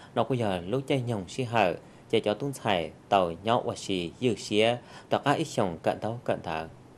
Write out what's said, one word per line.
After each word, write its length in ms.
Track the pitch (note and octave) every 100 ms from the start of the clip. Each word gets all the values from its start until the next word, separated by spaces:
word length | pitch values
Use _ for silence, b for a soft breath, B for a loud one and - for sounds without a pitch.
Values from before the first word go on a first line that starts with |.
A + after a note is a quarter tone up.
| B
nó 100 | A#2+
có 100 | A2+
giờ 260 | B2+ G#2+ F#2
lúc 220 | F2 B2+ C#3
chay 120 | C#3
nhồng 280 | A#2+ G#2+ F2
xí 140 | -
hở, 320 | A#2+ A#2 F#2 - B B B
chay 80 | A2+
cho 140 | G#2+
tôn 180 | G#2+ C#3+
xài 380 | C3+ A#2 F#2 D#2 - -
tàu 240 | G2+ F2+ E2
nhỏ 180 | G#2 A#2+
quả 100 | A#2 G2+
xì, 360 | - F#2+ E2 -
dư 140 | B2
xía, 420 | G2+ - G#2 A2+ B2 B B B
tỏ 120 | G#2+
á 80 | C#3
ít 140 | C#3 D#3
chồng 240 | - G2 D#2+
cẩn 160 | A2 -
tấu 200 | G#2+ A#2+
cẩn 160 | - G2+
thở. 260 | F2 D#2+ D#2+ - -